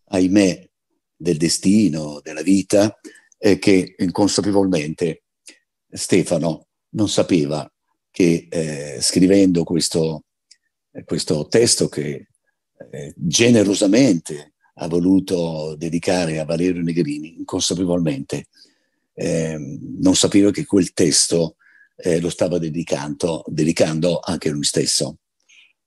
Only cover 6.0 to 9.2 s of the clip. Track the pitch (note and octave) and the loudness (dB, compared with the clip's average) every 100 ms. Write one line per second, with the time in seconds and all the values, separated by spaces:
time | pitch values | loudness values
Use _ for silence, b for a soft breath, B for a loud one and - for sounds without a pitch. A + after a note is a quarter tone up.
6 | - G2+ D#2 E2 D#2+ D2+ _ _ _ - | 0 0 2 0 -2 -6 _ _ _ -4
7 | G2+ - F#2 F2+ C#2+ D2+ C#2 _ _ _ | -2 0 2 2 0 -4 -8 _ _ _
8 | _ - F2+ E2+ - E2+ D#2+ D2 D2 B1 | _ 2 2 2 -2 -6 -6 -6 -10 -6
9 | - F2+ | -2 4